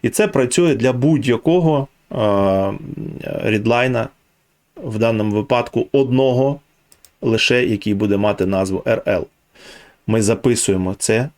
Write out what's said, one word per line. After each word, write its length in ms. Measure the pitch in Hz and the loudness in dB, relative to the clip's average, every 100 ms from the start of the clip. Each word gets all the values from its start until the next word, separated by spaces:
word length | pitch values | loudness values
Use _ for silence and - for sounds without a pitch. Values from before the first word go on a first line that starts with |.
І 60 | 120 | -2
це 200 | - 208 | 0 0
працює 460 | - 123 147 170 | 2 0 2 2
для 180 | 123 123 | 2 0
будь-якого, 960 | 123 135 156 113 117 156 175 165 147 139 _ _ | 2 2 2 2 0 2 2 2 0 -2 _ _
е, 600 | - 107 101 98 95 98 - - - - - | -2 0 2 2 2 0 -4 -10 -10 -10 -10
редлайна, 840 | - - - 107 110 120 127 120 113 _ _ _ _ _ _ - | -8 -4 -2 0 2 2 2 -2 -4 _ _ _ _ _ _ -14
в 220 | 165 107 | -8 -2
даному 360 | 117 110 107 | 0 0 0
випадку 540 | 104 107 120 120 117 120 | -2 0 0 0 -4 0
одного 680 | 139 135 127 135 123 135 143 _ _ _ _ _ _ | 0 2 2 2 2 0 -2 _ _ _ _ _ _
лише, 440 | 127 113 - 123 | -2 0 2 2
який 300 | 123 107 - | 0 -2 -2
буде 220 | 101 107 101 | -2 0 0
мати 300 | 104 101 92 | 0 0 0
назву 360 | 98 95 95 - | 0 -2 -4 -2
Р 160 | 113 - | -2 0
Л. 200 | 90 - _ _ _ - - - _ - | -2 -4 _ _ _ -20 -20 -20 _ -2
Ми 160 | 113 | 0
записуємо 720 | 104 113 127 117 - 95 92 101 | 2 0 0 -2 0 0 -2 -4
це 300 | - 110 135 | -2 0 -2